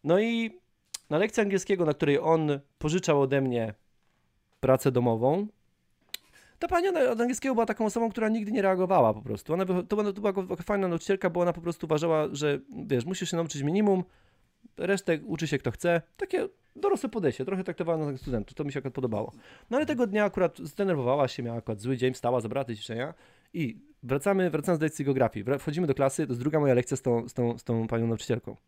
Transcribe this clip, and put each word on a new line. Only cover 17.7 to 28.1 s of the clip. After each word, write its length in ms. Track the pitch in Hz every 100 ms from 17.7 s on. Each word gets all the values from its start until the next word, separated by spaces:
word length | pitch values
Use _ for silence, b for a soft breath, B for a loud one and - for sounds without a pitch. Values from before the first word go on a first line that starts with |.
| 165 170 160
nas 100 | 151
jak 80 | 131
studentów, 320 | - 120 101
to 100 | -
mi 80 | 143
się 80 | 139
akurat 140 | 131
podobało. 380 | 127 127 107 107 - B B B
No 80 | 247
ale 80 | 311
tego 220 | 247 240
dnia 180 | 208 208
akurat 320 | - 175 -
zdenerwowała 680 | 160 - 196 156 123 143 131
się, 160 | -
miała 140 | 120 117
akurat 240 | - 107
zły 160 | 113 131
dzień, 160 | 127
wstała, 280 | 127 117 123
zabrała 240 | 110 123 123
te 100 | 110
ćwiczenia 380 | - 113 139 160 b b b
i 240 | 180 135 - - _
wracamy, 460 | 120 139 202 196 180
wracając 300 | 151 147 165
do 60 | 156
lekcji 200 | - 139
geografii. 400 | 131 117 107 104
Wra-, 140 | 135
wchodzimy 280 | - 147 170
do 60 | 135
klasy, 320 | 139 - 151
to 40 |
jest 80 | 120
druga 180 | 139 156
moja 140 | 143
lekcja 240 | 123 160 135
z 40 |
tą, 280 | 131 117 117
z 40 |
tą, 240 | - 117 117
z 60 |
tą 240 | - 113 113
panią 200 | 117
nauczycielką. 480 | 117